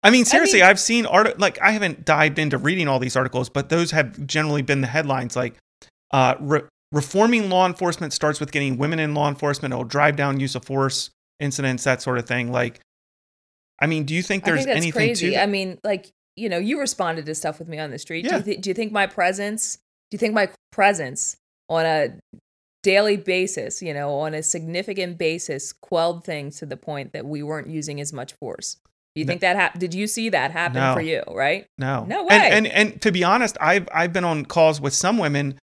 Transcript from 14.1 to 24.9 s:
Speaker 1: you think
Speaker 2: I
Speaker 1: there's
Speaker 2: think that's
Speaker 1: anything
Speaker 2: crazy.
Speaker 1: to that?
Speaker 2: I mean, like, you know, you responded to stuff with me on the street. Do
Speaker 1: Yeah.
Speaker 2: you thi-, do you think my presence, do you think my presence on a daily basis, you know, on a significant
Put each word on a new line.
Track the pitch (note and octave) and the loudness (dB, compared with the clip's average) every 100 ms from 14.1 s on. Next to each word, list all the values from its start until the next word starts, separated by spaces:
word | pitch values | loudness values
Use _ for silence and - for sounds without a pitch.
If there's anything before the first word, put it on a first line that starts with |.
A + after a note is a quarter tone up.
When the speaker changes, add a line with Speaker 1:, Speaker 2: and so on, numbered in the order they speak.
Speaker 1:
you | E3 | -4
think | F3+ G3 | -2 -2
Speaker 2:
I | F#3 | 0
Speaker 1:
there's | E3+ | 0
Speaker 2:
think | C4+ | 2
that's | A#3+ | 0
Speaker 1:
anything | E3+ A3+ A3 | 0 0 0
Speaker 2:
crazy. | A#3 F3 | 0 0
Speaker 1:
to | C3 | 0
that? | |
Speaker 2:
I | G3+ | 0
mean, | G3+ F#3+ F3+ | 0 -4 -8
like, | G#3+ G3 - _ _ - | -4 -4 -6 _ _ -8
you | A3 | -4
know, | F3 | -2
you | G3+ D4 | -2 -2
responded | C#4 - F3+ E3 D3+ | -2 -2 -4 -4 -6
to | |
stuff | D#3 - - | -6 -6 -8
with | E3 | -12
me | D#3 | -10
on | D#3 | -10
the | B2 | -10
street. | - E3 | -10 -6
Do | B3+ | -2
Speaker 1:
Yeah. | F4+ | -2
Speaker 2:
you | |
thi-, | F#3+ G3+ | -2 -6
do | F#3+ | -4
you | |
think | F#3 A3 | -4 -4
my | G#3 F#3+ | -2 -2
presence, | - F3+ F#3+ G3+ A3 - - _ _ _ | 0 0 0 -6 -4 -6 -8 _ _ _
do | G#3 | -4
you | |
think | A3+ | 0
my | G#3+ G3 - _ | 2 0 -2 _
presence | - G3+ G3 D3 E3 - - _ _ _ | 2 4 4 -4 -6 -8 -8 _ _ _
on | D#3+ D#3+ | 0 2
a | D#3 C#3+ - _ - _ _ _ _ | 2 0 -4 _ -20 _ _ _ _
daily | G3+ G3 G#3+ G3+ | 2 4 4 0
basis, | F3+ F#3 F#3 F3 A#2 - | 0 -2 -2 -4 -8 -8
you | F3 | -8
know, | C#3+ C#3+ C#3+ | -6 -4 -2
on | D#3 | -4
a | D#3 | -4
significant | D#3 F3 D#3+ E3+ G3+ | -4 -4 -4 -6 -6